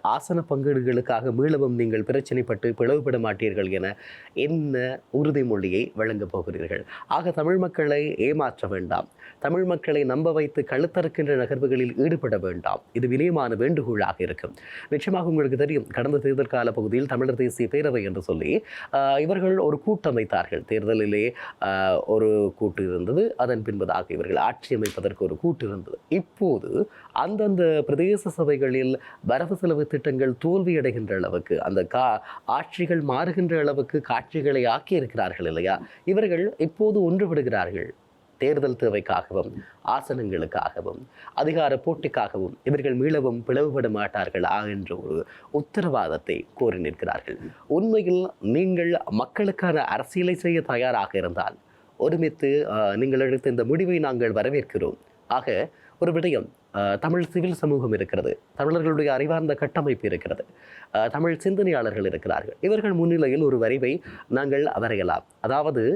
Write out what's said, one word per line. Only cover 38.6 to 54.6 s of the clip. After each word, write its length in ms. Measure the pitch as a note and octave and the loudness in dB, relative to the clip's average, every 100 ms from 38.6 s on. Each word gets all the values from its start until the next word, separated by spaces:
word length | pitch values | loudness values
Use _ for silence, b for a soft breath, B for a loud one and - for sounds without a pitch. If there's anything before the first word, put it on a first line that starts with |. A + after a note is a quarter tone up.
| C#3 B2 | 0 2
தேவைக்காகவும் 680 | A#2+ G#2 F#2 F#2 - F#2+ D#2+ - B B - | 2 2 0 -2 -2 -2 -4 -6 B B -4
ஆசனங்களுக்காகவும் 1160 | C3 - B2+ G#2+ F#2 E2 - - - - - - B B | -4 -2 -4 -2 -2 -4 -4 -4 -4 -8 -10 -14 B B
அதிகார 420 | B D3+ D#3+ D3 C3+ | B 0 2 2 0
போட்டிக்காகவும் 800 | E3+ D#3+ C#3+ - G#2 G2+ F#2 - | -2 -2 -2 -2 -2 -4 -6 -4
இவர்கள் 320 | - C#3+ C#3 B2 | 0 0 2 0
மீளவும் 460 | C#3 D#3 B2+ A#2 | 2 2 0 -2
பிளவுபட 460 | A2+ C3 D3+ C3+ A#2+ | 0 2 2 2 0
மாட்டார்களா 640 | G#2 G2+ G#2 F#2 F#2+ E2+ G2+ G#2+ | 0 -2 -2 -4 -2 0 0 -2
என்ற 260 | G2+ F#2 F2+ | -6 -6 -8
ஒரு 220 | - D#2 - B B | -6 -6 -6 B B
உத்தரவாதத்தை 840 | D3 D3 - F3 C3 E2+ D2+ - E2+ - | -4 -2 -2 0 0 0 -2 -4 -6 -6
கோரி 260 | - A#2+ F#2 | -2 0 0
நிற்கிறார்கள். 580 | D#2+ - - - - - - B B | -2 -4 -4 -6 -8 -12 -12 B B
உண்மையில் 560 | D3+ A3 G3+ F3 F3+ F#3 - | 0 2 2 2 2 0 -4
நீங்கள் 520 | G2+ C3 F#3+ F3+ E3+ E3+ - | 0 2 2 2 2 0 -2
மக்களுக்கான 760 | G#3 A#3+ - G3+ F#3 F3+ D#3 | -4 -2 -2 -2 0 0 0
அரசியலை 520 | - G#2+ - F#3 F3+ F3+ | 0 -2 -4 -2 0 0
செய்ய 260 | F3 E3 | 0 0
தயாராக 560 | D#3+ B2 B2+ A#2+ G2 G2 | 0 0 2 0 0 -2
இருந்தால் 400 | F2+ E2+ F2+ - _ b b b | -2 -2 -6 -8 _ b b b
ஒருமித்து, 520 | C3+ E3+ D#3+ D3+ C#3 C#3+ - | 0 2 0 0 2 2 2
ஆஹ், 260 | G#2+ G#2 G#2 | 2 2 2
நீங்கள் 240 | C3+ C3 | 2 2
எடுத்த 300 | C3+ C3 C#3+ | 2 2 0
இந்த 160 | B2 A#2 | 0 2
முடிவை 340 | D#3+ F3+ F3 | 2 2 2
நாங்கள் 340 | D3 B2+ A#2 | 0 0 0
வரவேற்கிறோம். 640 | G#2+ G#2+ C#3+ | 2 0 0